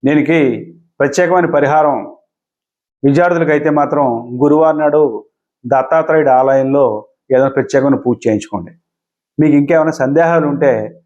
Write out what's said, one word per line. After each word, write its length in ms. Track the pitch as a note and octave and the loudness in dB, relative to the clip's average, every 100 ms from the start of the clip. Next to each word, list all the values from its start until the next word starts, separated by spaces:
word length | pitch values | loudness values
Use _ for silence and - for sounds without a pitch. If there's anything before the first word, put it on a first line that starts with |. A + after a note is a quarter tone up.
దీనికి 360 | C3 D#3 D3 E3 C#3 A2+ - - _ _ | 0 0 0 0 0 -2 -12 -20 _ _
ప్రత్యేకమైన 480 | C#3+ C#3+ F3 F3+ F3 D3 | -2 0 0 0 0 0
పరిహారం 400 | C#3 D3+ D3+ B2+ G2 - _ _ _ _ _ _ _ _ | 0 2 0 -2 -8 -18 _ _ _ _ _ _ _ _
విద్యార్థులకైతే 640 | C3+ C#3+ F3 E3+ D#3+ D3 D3+ | 0 2 2 0 0 0 0
మాత్రం 360 | D3 C#3+ D3 C3+ A#2 A#2+ B2 | -2 -2 0 -2 -4 -8 -2
గురువారం 380 | C#3+ D3+ D#3+ D#3 | 0 2 2 2
నాడు 240 | D3+ D3+ D3 G#2+ - _ _ _ B2 | 0 2 0 -2 -14 _ _ _ -2
దత్తాత్రేయుడి 680 | C3 C3 D#3+ D#3+ D#3 D3+ B2+ | -2 0 -2 0 0 2 2
ఆలయంలో 460 | C3+ C3+ C3+ C#3 C3 G#2+ - _ _ | 2 0 0 2 0 -2 -12 _ _
ఏదైనా 200 | C3 C3+ C3+ | 0 0 -2
ప్రత్యేకమైన 400 | B2+ C#3 C#3 C3+ B2 | -2 0 0 0 -2
పూజ 120 | A#2+ A#2 | -2 -2
చేయించుకోండి. 460 | G#2+ - G2+ E2+ _ _ _ _ _ _ - | -2 -4 -12 -12 _ _ _ _ _ _ -2
మీకు 180 | D3+ C#3+ | 2 2
ఇంకేమైనా 340 | C#3+ E3 D#3 - | 2 0 0 -2
సందేహాలు 440 | C3 C#3+ E3 E3+ D3+ | -2 2 2 0 -2
ఉంటే 240 | C#3 C#3+ A2+ G#2+ - | 0 0 0 -6 -14